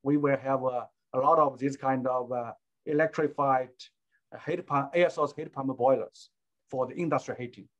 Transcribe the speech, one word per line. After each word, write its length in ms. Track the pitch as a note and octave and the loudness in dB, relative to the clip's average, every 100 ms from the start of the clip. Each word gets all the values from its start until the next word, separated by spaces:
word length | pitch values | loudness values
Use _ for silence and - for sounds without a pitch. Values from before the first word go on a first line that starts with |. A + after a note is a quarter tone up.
we 140 | C#3 D3 | 2 2
will 200 | C#3+ C3+ | 2 0
have 260 | C3 C3 | 0 -2
a, 240 | B2+ B2 A2 _ _ | 0 -4 -8 _ _
a 60 | C3 | 0
lot 200 | C#3 D#3+ | 4 6
of 180 | C#3+ A#2+ | 4 2
this 160 | C#3 C3+ | -4 -2
kind 300 | C3 C3 B2+ | -2 0 0
of, 240 | B2+ A#2+ | -2 -4
uh, 200 | B2 A#2 - _ _ - | -6 -6 -12 _ _ -2
electrified, 840 | D3+ D#3 - D3 D3 C#3 C3 B2+ _ - _ _ _ _ | 0 0 0 -2 0 2 2 0 _ -20 _ _ _ _
uh, 40 | B2 - | -12 -6
heat 200 | F3 - | -6 -2
pump, 240 | C#3+ C#3 | -2 0
air 160 | F3 F3 | 2 2
source 240 | - D3 - | 2 -4 -4
heat 160 | D#3 | -12
pump 240 | C#3 C3+ C3 | -6 -6 2
boilers 520 | B2 B2+ - - - _ _ _ _ | 4 4 0 -14 -20 _ _ _ _
for 180 | C3 C3 | -6 -6
the 60 | |
industrial 460 | B2+ E3+ C#3 - A#2 | -4 -2 -2 -4 -10
heating. 280 | B2 A2 - | -10 -12 -20